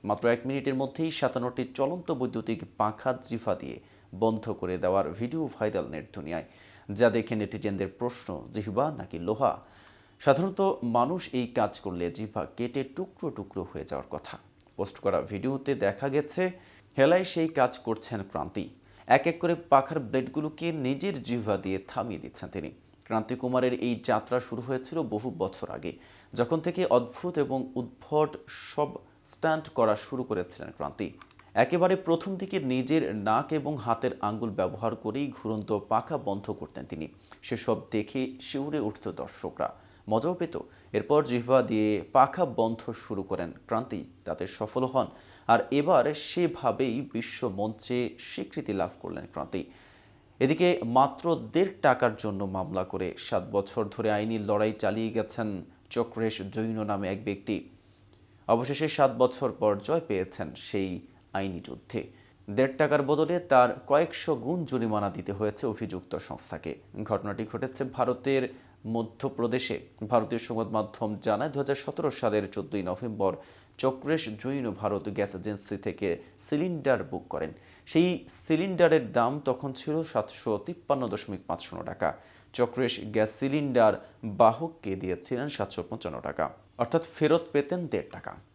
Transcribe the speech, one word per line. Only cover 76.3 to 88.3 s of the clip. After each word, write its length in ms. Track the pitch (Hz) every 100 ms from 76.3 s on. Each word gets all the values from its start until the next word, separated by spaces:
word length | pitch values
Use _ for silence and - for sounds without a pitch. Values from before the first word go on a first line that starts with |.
| - -
সিলিন্ডার 540 | 147 180 165 135 120 85
বুক 120 | 87 -
করেন। 180 | - 80 - - - -
সেই 200 | 160 180 170 - - -
সিলিন্ডারের 600 | 160 190 180 170 156 117 120
দাম 140 | 117 147 139
তখন 220 | 127 139 131
ছিল 160 | - 156 160
সাতশো 400 | - - - - 101 -
তিপ্পান্ন 380 | 175 - 139 120
দশমিক 280 | 104 - 95 -
পাঁচ 120 | 85 -
শূন্য 160 | 85 82
টাকা। 180 | - 80 - - - - -
চক্রেশ 360 | 120 123 123 110 107 110
গ্যাস 160 | 107 -
সিলিন্ডার 540 | 135 147 143 123 110 - - - 113 98
বাহককে 520 | 113 117 165 - 101 95
দিয়েছিলেন 460 | 92 87 - 123 143 139
সাতশো 260 | 98 - -
পঞ্চান্ন 280 | 110 87 65 -
টাকা, 180 | 73 78 - _ -
অর্থাৎ 220 | 120 165 165 -
ফেরত 280 | 151 165 165
পেতেন 260 | 143 143 180 165
দেড় 180 | 104 - -
টাকা। 160 | -